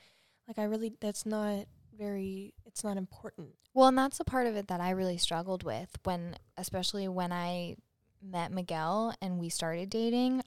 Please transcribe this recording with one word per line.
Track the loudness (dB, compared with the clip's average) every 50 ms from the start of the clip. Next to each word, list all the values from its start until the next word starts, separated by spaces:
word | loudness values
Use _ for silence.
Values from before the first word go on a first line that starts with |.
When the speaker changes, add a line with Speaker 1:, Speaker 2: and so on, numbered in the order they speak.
| -20 -20 _ _ _ _ _ _ _ -10
Speaker 1:
Like, | -4 -2
I | -2
really, | 0 0 -2 -2 -4 -6 -4 -4
that's | -4 -4 -4 -4
not | -2 0 0 0 0 0 -2 -4 -8 -14 -20 -20 -20 -12 -8
very, | -6 -4 -4 -4 -4 -4 -6 -8 -10 -12 -16 -20 -20
it's | -16 -10 -6 -4
not | -2 -2
important. | -2 -4 -6 -8 -12 -14 -14 -12 -12 -14 -14 -16 _ _ _ 8
Speaker 2:
Well, | 10 10 10
and | 10 8
that's | 4 2 2
the | -2 -4
part | 0 2 2 2
of | 2 2
it | 0 -2 -2
that | -2 0
I | 0 2
really | 2 2 2 0 2 2
struggled | 0 0 0 0 -2 -2 -4 -4 -2
with | -4 -4 -4 -6 -8 -10 -6 -4
when, | -2 -2 -2 -4 -8 -10 -12 -16 _ -12
especially | -10 -8 -6 -4 -2 -2 -2 -2 -2 -4 -4
when | -2 -2 -2 -2
I | -2 -2 -2 -2 -4 -4 -6 -8 -10 -12 -16 _ _ _ _ _ _ _ -14
met | -8 -4 -4 -4 -2 -2
Miguel | -4 -4 -2 -2 -2 0 0 0 0 0 -2 -4 -4
and | -4 -4 -2 -2
we | -2 -4
started | -4 -2 -2 -2 -2 -2 -4 -2
dating. | -2 0 2 2 4 4 4 4 2 0 -2